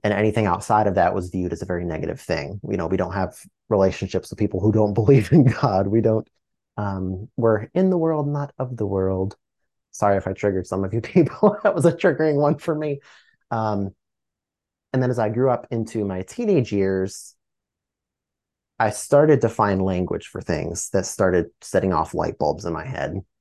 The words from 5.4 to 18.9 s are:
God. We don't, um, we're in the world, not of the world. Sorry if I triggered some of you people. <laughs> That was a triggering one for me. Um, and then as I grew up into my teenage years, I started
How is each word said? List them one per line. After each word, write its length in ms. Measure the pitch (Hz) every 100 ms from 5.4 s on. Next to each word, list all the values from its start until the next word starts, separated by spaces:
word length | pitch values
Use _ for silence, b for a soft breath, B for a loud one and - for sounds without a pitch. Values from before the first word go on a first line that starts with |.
God. 440 | 117 - 131 95 101
We 140 | 110
don't, 260 | 110 110 - _ _ _ _ -
um, 520 | 104 95 92 92 107 -
we're 300 | 113 107 110
in 160 | 185 190
the 80 | 180
world, 300 | 160 156 143
not 260 | 147 143 -
of 200 | 127 117
the 100 | 101
world. 480 | 95 95 92 98 - _ _ _ _ _
Sorry 260 | - 104 98
if 80 | 95
I 80 |
triggered 320 | 95 104 92 90
some 180 | 95
of 100 | 95
you 80 | 110
people. 560 | - 180 147 - 208 208
<laughs> 40 |
That 120 | 208 170
was 100 | 165
a 60 |
triggering 460 | 165 190 147 156 143
one 200 | 147 147
for 160 | -
me. 260 | 151 151 143 b b b b _
Um, 400 | 113 110 104 98 - _ _ _ _ _ _ _ _ _
and 120 | 131
then 60 | 127
as 100 | 120
I 100 | 107
grew 200 | 110 131
up 180 | 120 -
into 340 | 117 110 113 101
my 160 | 92
teenage 480 | 95 - 226 175 113
years, 640 | 101 95 95 92 - - _ _ _ _ _ _ _ _ _ _ _ _ _ _ _
I 100 |
started 520 | 113